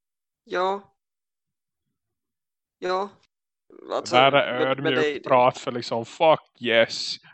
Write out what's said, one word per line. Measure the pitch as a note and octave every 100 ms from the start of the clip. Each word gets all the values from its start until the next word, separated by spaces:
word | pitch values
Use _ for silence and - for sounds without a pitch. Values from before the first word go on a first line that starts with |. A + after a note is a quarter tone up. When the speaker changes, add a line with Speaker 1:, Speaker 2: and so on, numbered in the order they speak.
| _ _ _ _
Speaker 1:
Ja. | _ F#3 F#3 G3 - _ _ _ _ _ _ _ _ _ _ _ _ _ _ _ _ _ _ _
Ja. | F3+ F#3 G3+ - _ _ _ _ _ - -
Alltså, | A2+ C#3+ B2+
Speaker 2:
Det |
där | C#3
är | C#3 A2+ B2 C3 C3+
Speaker 1:
men, |
men | D3
det | B2+
Speaker 2:
ödmjukt | D3+ C#3 -
Speaker 1:
är |
Speaker 2:
prat | B2+ B2+ -
för | -
liksom, | A#2+ - A#2 A#2
fuck | - D#3+ - - _
yes, | A#2 A2+ - - - - -